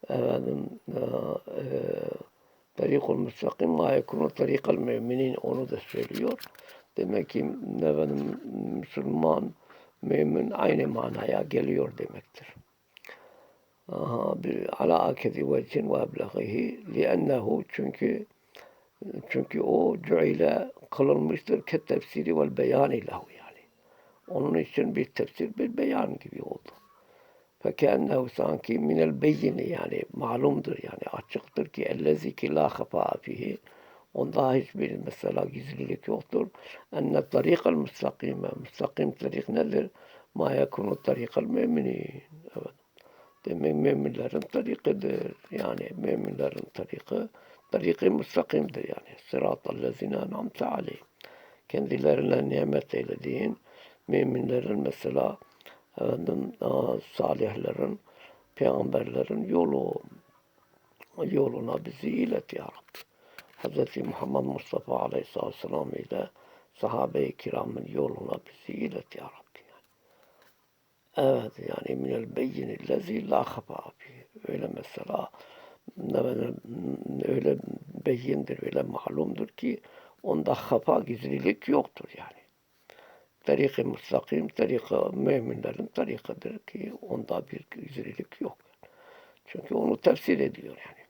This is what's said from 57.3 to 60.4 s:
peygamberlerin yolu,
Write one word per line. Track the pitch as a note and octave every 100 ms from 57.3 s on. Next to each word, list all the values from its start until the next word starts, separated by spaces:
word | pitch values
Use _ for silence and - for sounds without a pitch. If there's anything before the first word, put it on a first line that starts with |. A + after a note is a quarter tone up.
| - G#2+ G#2 - - - G#3 _ - - - _ -
peygamberlerin | C#3+ C2+ - - - B1 - A1
yolu, | - E2+ E2+ C#2 G1+ - - - _ _